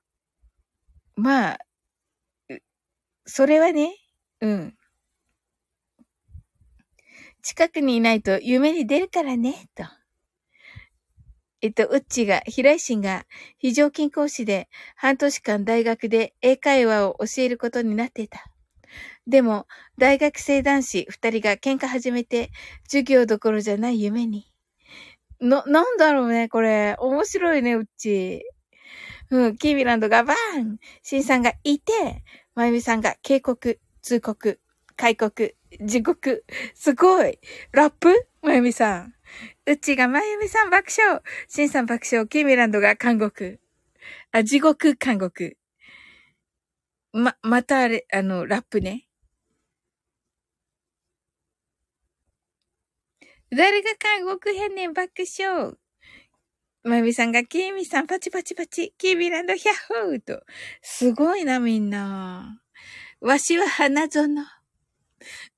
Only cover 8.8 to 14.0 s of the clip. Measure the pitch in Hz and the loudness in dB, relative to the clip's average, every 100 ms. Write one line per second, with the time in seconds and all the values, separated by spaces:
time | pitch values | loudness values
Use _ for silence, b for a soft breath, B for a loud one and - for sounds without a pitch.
8.8 | 220 285 381 359 294 247 240 302 - - | 0 0 0 -4 -2 -2 -4 -6 -12 -18
9.8 | 170 _ _ _ _ _ _ b b b | -18 _ _ _ _ _ _ b b b
10.8 | b _ _ _ - _ _ _ 214 220 | b _ _ _ -20 _ _ _ -4 -2
11.8 | 220 277 - - 208 185 - - 262 311 | 0 0 -2 -2 0 0 -2 0 2 2
12.8 | - 220 196 190 - B B B 254 247 | 0 -4 -4 -6 -10 B B B -2 2
13.8 | 294 285 | 2 2